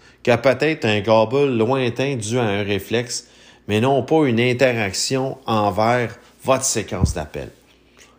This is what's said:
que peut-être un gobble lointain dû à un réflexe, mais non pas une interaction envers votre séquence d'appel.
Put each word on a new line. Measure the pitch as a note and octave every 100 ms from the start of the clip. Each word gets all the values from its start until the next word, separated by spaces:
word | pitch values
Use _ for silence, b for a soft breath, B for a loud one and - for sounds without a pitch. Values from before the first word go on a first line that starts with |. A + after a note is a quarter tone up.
| b b
que | - A#2
peut-être | C3+ B2+ D3+ D#3
un | A2+ G#2
gobble | G2+ A2 A2 C3+ C#3+ A#2
lointain | A2 C3+ B2 A#2 C3+ C3
dû | G#2 B2+
à |
un | A2 G2+
réflexe, | G2+ G2 - A2+ B2 - - B B B -
mais | G#2+
non | B2+ C#3
pas | - D#3+ C#3+
une | A2+
interaction | B2 B2 C3 A2+ G2+ F#2+ - C3+ C3+ - -
envers | A2 G#2 F#2+ A2 B2 A2+ - B _
votre | - C3
séquence | - A#2 G2 F#2 E2+
d'appel. | F2 D2+ D2 B1 - _ b b b b